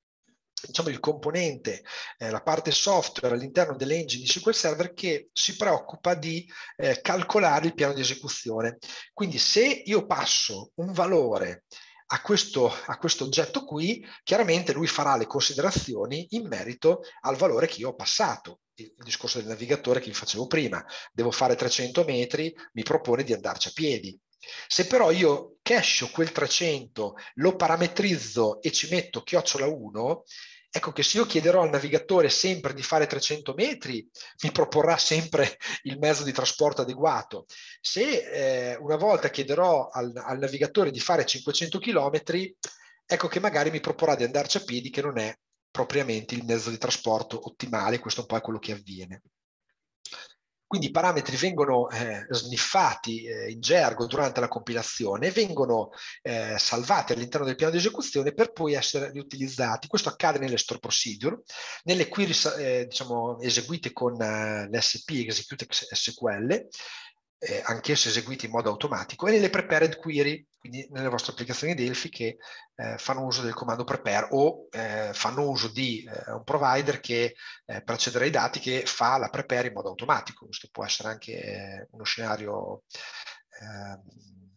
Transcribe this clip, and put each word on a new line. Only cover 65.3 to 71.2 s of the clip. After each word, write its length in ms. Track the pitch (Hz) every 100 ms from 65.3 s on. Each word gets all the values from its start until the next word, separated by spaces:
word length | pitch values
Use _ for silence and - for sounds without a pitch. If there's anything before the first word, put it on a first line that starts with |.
| 107 - - -
S 440 | - - - -
Q 80 | -
L, 440 | 117 101 117 214 - - - - - _ _ _
eh, 220 | - 101 -
anch'esse 440 | 113 - 147 117
eseguite 380 | 110 107 131 113
in 40 |
modo 180 | 117 110
automatico, 560 | 104 147 107 95 - 185
e 40 |
nelle 200 | 220 196
prepared 440 | 196 - 156 160 160
query, 460 | 165 147 147 156 - _
quindi 300 | 120 127 139
nelle 180 | 135 131
vostre 260 | 120